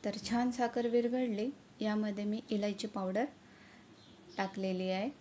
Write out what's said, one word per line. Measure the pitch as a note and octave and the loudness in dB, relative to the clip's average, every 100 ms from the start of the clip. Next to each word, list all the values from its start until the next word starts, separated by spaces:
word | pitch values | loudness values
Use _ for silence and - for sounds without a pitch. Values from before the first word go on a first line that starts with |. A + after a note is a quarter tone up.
| G#3 | -4
तर | G3+ - | -6 0
छान | A#3+ B3 | 2 2
साखर | A#3+ A#3+ A#3+ A#3 | 2 0 2 2
विरघळली, | A#3+ A#3+ B3+ B3+ G#3 A#3+ - - - | 4 4 2 0 0 -2 -4 -18 -4
यामध्ये | G#3+ G#3+ G#3+ G3+ | 0 2 0 -2
मी | G#3 G#3+ - | -2 -2 0
इलायची | G#3+ G#3 G3+ G#3 | 0 0 -2 -4
पावडर | G3+ F#3 G3 C#4+ - - - - - - - - - - - | -2 0 0 0 -4 -20 -20 -20 -20 -20 -20 -20 -20 -12 -4
टाकलेली | F#3+ F#3+ F#3+ F#3 F#3 | -4 -2 -2 0 0
आहे | F#3 A3+ - | 0 -2 -6